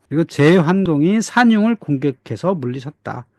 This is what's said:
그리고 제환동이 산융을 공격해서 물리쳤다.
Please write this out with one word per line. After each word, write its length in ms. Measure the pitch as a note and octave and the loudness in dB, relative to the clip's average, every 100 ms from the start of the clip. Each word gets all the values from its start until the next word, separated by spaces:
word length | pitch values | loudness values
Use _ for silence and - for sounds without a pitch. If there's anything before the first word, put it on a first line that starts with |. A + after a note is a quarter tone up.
| - | -6
그리고 140 | D3 | -4
제환동이 1000 | E3 - D3 F#3 D#3 F#3+ F#3 D3 E3 A3 | -4 2 4 4 2 0 0 0 0 0
산융을 540 | - A#3+ A#3+ A3 A3 | 0 2 4 4 2
공격해서 800 | A#3 - C#3 C#3+ C3 - A2+ F3 | -2 -4 -4 -4 -6 -10 -6 -4
물리쳤다. 720 | F#3 B2 C3 B2+ - G#2+ A#2 - | -4 -6 -8 -12 -14 -12 -12 -12